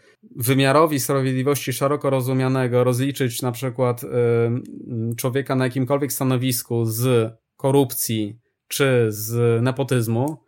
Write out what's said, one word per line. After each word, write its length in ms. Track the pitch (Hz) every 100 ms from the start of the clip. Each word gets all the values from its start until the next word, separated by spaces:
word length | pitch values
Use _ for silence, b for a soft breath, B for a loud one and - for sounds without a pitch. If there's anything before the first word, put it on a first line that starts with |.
| b b - -
wymiarowi 640 | 117 135 139 139 165 147
sprawiedliwości 720 | - 139 131 131 127 139 -
szeroko 360 | 123 135 147 143
rozumianego 760 | 135 127 131 131 131 127 123
rozliczyć 580 | 123 123 135 135 131 117
na 100 | 127
przykład, 520 | 117 135 117 123 117
y, 40 | - 123 120 117 117 120 - - - 117 113 117
człowieka 400 | 131 123 131 131
na 80 |
jakimkolwiek 500 | 131 123 127 143 139
stanowisku 720 | - 135 127 131 123 - 117 117
z 460 | 110 127 123 110 - _ _
korupcji 840 | 139 135 135 - - 110 104 110 _ _ -
czy 380 | - 139 123 113
z 520 | 104 107 117 120 113
nepotyzmu, 720 | 123 127 135 127 110 113 139 156